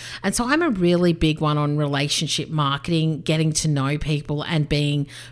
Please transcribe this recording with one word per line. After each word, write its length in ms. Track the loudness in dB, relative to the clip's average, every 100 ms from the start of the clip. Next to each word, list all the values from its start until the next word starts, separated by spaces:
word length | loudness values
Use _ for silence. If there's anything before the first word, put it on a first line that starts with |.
| -12 -6
And 100 | -2
so 140 | -2 0
I'm 160 | 2
a 80 | 2
really 420 | 2 4 4 4
big 260 | 4 2 2
one 200 | 0 2
on 180 | 0 0
relationship 720 | 0 0 0 -2 -2 -4 -4
marketing, 720 | -2 0 -2 -2 0 2 0
getting 300 | 0 0 2
to 140 | 0 0
know 320 | 0 0 -2
people 440 | -2 -2 -2 -6
and 240 | -2 -2 0
being 380 | 0 0 0 -4 -8 -18